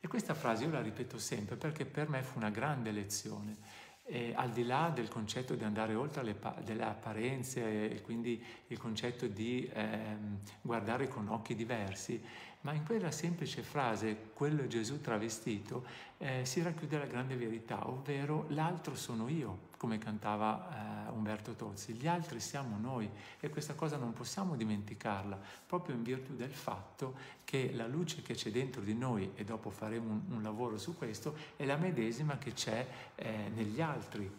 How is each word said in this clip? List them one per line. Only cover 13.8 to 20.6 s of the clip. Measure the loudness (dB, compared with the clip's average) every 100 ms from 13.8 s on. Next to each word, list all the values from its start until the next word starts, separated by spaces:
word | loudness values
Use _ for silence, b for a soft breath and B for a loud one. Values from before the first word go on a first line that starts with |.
| 4 4 2 0 -4
"Quello | 2 4 6
è | 4
Gesù | 2 2 0
travestito", | 2 2 2 0 0 -2 0 -4 -4 B B -6
eh, | 0 0
si | 2 2
racchiude | 2 0 0 0
la | 0
grande | 0 0 0
verità, | 0 -2 -2 -2 -2
ovvero | -4 0 0 2 2 2
"l'altro | 2 2 2 -2 -4
sono | -2 0 2
io", | 2 0 -4 -10 -4
come | 0 0
cantava, | 0 -2 2 4 4 2